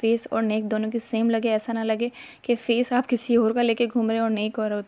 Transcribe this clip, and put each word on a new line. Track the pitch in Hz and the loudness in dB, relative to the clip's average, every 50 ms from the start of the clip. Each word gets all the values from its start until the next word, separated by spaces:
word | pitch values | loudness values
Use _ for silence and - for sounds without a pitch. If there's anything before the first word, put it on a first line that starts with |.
फेस | - 226 226 226 - - - | 0 0 0 0 0 -2 -2
और | 226 226 | 0 0
नेक | 214 214 220 214 | 0 0 -2 -2
दोनों | 208 220 214 220 220 | -2 -2 -2 -2 -2
की | 220 226 | -4 -4
सेम | - - - 220 226 233 | -6 -2 -2 0 2 2
लगे, | 226 226 220 226 | 2 2 0 0
ऐसा | 220 214 220 - 226 | 0 0 -2 -2 -4
ना | 226 220 | -2 -2
लगे | 220 220 214 233 247 - - - - - - - | -2 -2 -2 -2 -4 -6 -10 -20 -20 -20 -10 -2
कि | - 233 | -2 -2
फेस | 226 - - 233 240 247 - 247 | -2 0 0 2 2 2 2 2
आप | 247 254 | 0 0
किसी | - 247 226 - - 233 | 0 -2 -2 0 2 2
और | 233 220 220 233 | 4 4 4 2
का | 247 240 | 2 2
लेके | 233 226 226 240 | 0 2 0 0
घूम | 220 - 240 220 220 | 0 0 0 0 0
रहे | 226 226 | 0 0
हो | 226 | 0
और | 220 | 0
नेक | 220 208 208 214 - 226 | 0 -2 -2 -4 -4 -4
और | 214 214 208 208 202 | -4 -2 -2 -4 -4